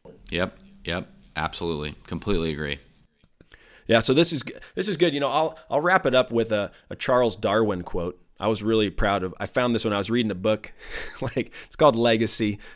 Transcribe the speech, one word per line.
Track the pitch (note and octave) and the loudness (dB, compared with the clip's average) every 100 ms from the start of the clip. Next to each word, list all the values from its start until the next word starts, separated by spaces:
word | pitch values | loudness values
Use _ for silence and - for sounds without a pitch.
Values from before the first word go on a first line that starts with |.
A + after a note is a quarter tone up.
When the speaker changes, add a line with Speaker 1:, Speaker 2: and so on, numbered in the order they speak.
| - - - | -20 -20 -8
Speaker 1:
Yep, | E2 F#2+ - - - - | -4 -4 -6 -20 -16 -8
yep, | F2 - - - D#2 | -8 -8 -18 -12 -6
absolutely. | D#2 - E2+ D#2 D2+ - - | -4 -4 -6 -4 -6 -10 -10
Completely | F2 - E2+ D#2+ | -8 -2 -2 -2
agree. | D2 D2+ C#2+ - _ _ _ _ _ _ - _ - - | -4 -6 -6 -10 _ _ _ _ _ _ -20 _ -12 2
Speaker 2:
Yeah, | A2+ | 2
so | A2+ | 4
this | C3 E3+ | 4 4
is | D3+ | 0
g-, | - - - - | -6 -14 -14 -6
this | G3 | -4
is | E3 | 0
good. | F3 | 0
You | C#3+ | 0
know, | C#3 | 0
I'll, | C#3 D#3+ - - | 0 -2 -4 -4
I'll | C3+ | 0
wrap | E3 F#3 D#3 | 2 2 4
it | |
up | B2+ B2+ | 2 2
with | A#2 A2 | 0 0
a, | G#2 G2+ - - | 0 -2 -8 -16
a | - | -8
Charles | - B2+ A#2+ G#2+ | 0 2 2 0
Darwin | G#2 G#2 A2 F#2 | 0 2 2 0
quote. | F2 F#2+ F2 - _ - | -4 -4 -4 -8 _ -6
I | G#2 | -2
was | G#2 | 0
really | G#2 A2+ G#2 | 2 2 2
proud | D#2+ G#2 G2 | 2 2 2
of, | F#2 D#2+ | -2 -6
I | G2 | -4
found | - B2 A#2 | 0 2 2
this | |
when | A2+ | 0
I | G2+ | -2
was | G2 | 0
reading | A#2+ A2 | 0 0
a | F2+ | 0
book, | G#2+ G#2+ - - - - | 0 0 -2 -18 -12 -10
<laughs> | - - | -10 -8
like, | B2 - - - - | -6 -4 -6 -10 -12
it's | - | 2
called | D#3 A2+ | 4 4
Legacy. | A#2+ A2+ G#2+ - G#2+ G2+ - | 4 2 2 0 -2 -4 -10